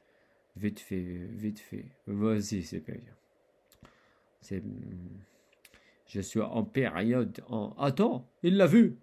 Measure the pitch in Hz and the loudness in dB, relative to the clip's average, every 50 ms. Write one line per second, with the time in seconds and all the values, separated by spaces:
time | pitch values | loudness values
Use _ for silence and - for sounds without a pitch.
0 | _ _ _ _ _ _ _ _ _ _ _ 95 101 104 104 - - - 98 92 | _ _ _ _ _ _ _ _ _ _ _ -6 -4 -4 -4 -6 -12 -8 -6 -6
1 | 90 90 87 87 87 - - 98 107 107 104 - - - - 101 - - - _ | -6 -6 -8 -10 -10 -10 -10 -6 -6 -6 -6 -8 -14 -14 -14 -14 -14 -14 -20 _
2 | _ 104 104 101 107 110 110 104 101 - 107 95 85 - 90 82 - - - - | _ -8 -4 0 2 2 2 2 0 -2 -4 -4 -4 -6 -8 -10 -10 -10 -12 -14
3 | - - - _ _ _ _ _ _ _ _ _ _ _ - _ - - _ _ | -14 -18 -20 _ _ _ _ _ _ _ _ _ _ _ -20 _ -20 -20 _ _
4 | _ _ _ _ _ _ _ _ - - 98 92 - 104 101 101 - - 92 90 | _ _ _ _ _ _ _ _ -12 -10 -8 -8 -8 -8 -12 -12 -12 -14 -14 -14
5 | 90 90 92 98 98 _ _ _ _ _ _ _ _ - _ - _ _ _ _ | -14 -16 -16 -18 -20 _ _ _ _ _ _ _ _ -20 _ -20 _ _ _ _
6 | _ _ - 101 95 - - 110 107 - - 113 104 - - 135 127 92 76 87 | _ _ -8 -8 -8 -4 -2 -2 -2 0 -2 -4 -4 -2 0 0 0 0 0 0
7 | 104 117 123 127 113 98 - - - - 123 107 104 107 - - 143 143 139 - | 2 2 2 2 0 -2 -4 -12 -12 -6 -6 -4 -4 -6 -4 -2 0 0 2 4
8 | 208 285 - - - - _ - - 175 190 202 185 147 175 233 226 - - - | 2 2 2 -2 -8 -14 _ -2 2 2 6 6 6 8 10 8 8 8 4 -4